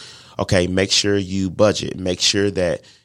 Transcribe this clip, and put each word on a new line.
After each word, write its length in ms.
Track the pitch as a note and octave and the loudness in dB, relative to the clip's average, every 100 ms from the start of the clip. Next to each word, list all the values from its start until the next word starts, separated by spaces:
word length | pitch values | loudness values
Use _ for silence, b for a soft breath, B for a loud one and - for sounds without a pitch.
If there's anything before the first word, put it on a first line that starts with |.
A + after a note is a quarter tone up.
| B B B B | B B B B
Okay, 280 | G2 F#2+ F2+ | 0 2 2
make 240 | F#2 G2 | 0 2
sure 260 | - G#2 G2+ | 0 2 0
you 320 | F#2 F#2+ F#2+ | -2 -2 -2
budget. 480 | D#2+ G#2 F2+ C2+ - | 2 2 2 -4 -6
Make 220 | F#2 F2+ | -4 -2
sure 300 | - G#2 G2+ | 0 0 0
that, 300 | F#2+ F2+ D2 b b | 0 -2 -2 b b